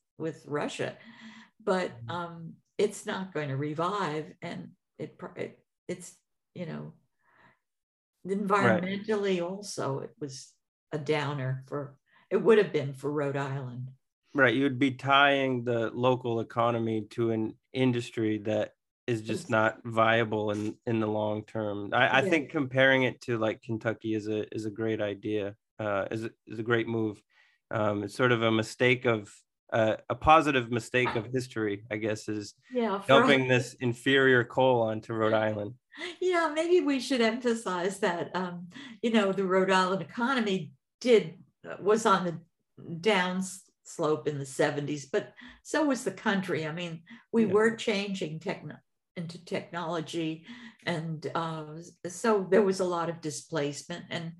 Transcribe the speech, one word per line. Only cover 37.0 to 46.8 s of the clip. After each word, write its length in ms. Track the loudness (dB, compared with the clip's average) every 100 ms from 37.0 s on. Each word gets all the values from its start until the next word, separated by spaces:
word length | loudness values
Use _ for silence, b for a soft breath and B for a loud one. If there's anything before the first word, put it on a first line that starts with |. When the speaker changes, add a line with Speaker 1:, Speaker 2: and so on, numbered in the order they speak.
| 0 2
Speaker 1:
emphasize 800 | 2 2 -2 -2 -2 -2 -2 0
that, 360 | -2 0 -4 -4
um, 340 | -4 -8 -14 B B B
you 80 | 2
know, 200 | 4 2
the 140 | 0 2
Rhode 260 | 2 4
Island 320 | 4 4 -2
economy 680 | -4 -4 -2 0 0 -2 -4 -16 _ _
did, 380 | 4 4 4 -10 -20 _ -14
uh, 100 | -6
was 240 | 0 2 4
on 200 | 2 2
the 720 | -6 -12 _ _ -20 -14 -4
down 380 | 2 2 2 -2
s-, 260 | -6 -10 _ _
slope 440 | -20 -4 0 0 -2
in 100 | -4
the 60 | -8
seventies, 640 | 0 0 0 -4 -6 -4
but 260 | -4 -4 B -20 B
so 200 | -4 0 2
was 180 | 0
the 80 | -2
country. 540 | -2 0 0 0 -2 -4
I 60 |
mean, 320 | -6